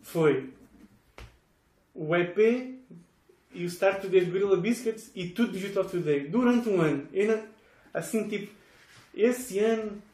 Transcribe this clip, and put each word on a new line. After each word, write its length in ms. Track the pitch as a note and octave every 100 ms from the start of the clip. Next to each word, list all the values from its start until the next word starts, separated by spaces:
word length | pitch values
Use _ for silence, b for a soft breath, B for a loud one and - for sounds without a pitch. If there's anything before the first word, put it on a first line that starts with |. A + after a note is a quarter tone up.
foi 500 | - F3 D#3 C3+ C3 - - - - _ _ - - _ _ _ _ _ _
o 200 | - D#3
E 100 | F3
P 500 | F3 F#3+ A3 B3 B3+ - - F3 - _ _ _ _
e 120 | F#3
o 20 | F3
Start 340 | - G3 G3
Today 240 | F#3+ F#3
de 60 | F3
Gorilla 260 | F#3 G3+ F#3
Biscuits 540 | F#3+ A#3 A3+ - -
e 140 | - F3
tudo 240 | F3 A#3
do 60 | F#3
Youth 180 | G3 G3+
of 140 | F3+
Today. 380 | F3+ D3+ C#3+ C#3+
Durante 400 | G#3+ B3 A#3+ A#3
um 120 | F#3
ano. 260 | D#3 C#3 C#3+
Eu 240 | F#3+ G#3 A3
não... 60 | - - b b b
Assim, 360 | - E3 A3 G#3+
tipo, 240 | G#3 - - b b b b b
esse 440 | - A3+ B3 - F#3+
ano 420 | G#3+ A3+ G#3+ G3+ -